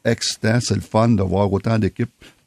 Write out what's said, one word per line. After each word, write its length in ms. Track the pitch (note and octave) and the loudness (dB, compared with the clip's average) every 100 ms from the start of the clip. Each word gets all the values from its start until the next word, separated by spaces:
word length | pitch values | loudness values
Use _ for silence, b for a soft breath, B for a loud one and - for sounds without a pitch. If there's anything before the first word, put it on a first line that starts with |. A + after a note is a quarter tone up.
excitant. 560 | A2 A#2 - - A2 A#2+ | -2 -2 -4 -4 0 0
C'est 160 | - G2+ | 0 -4
le 60 | |
fun 280 | - A2 A#2 | -2 0 2
de 140 | G#2+ | 2
voir 300 | F#2+ F#2+ G2+ | 2 0 0
autant 240 | F#2+ A2+ A2+ | 0 0 0
d'équipes 340 | G2 - A#2 _ B B | -2 -2 -6 _ B B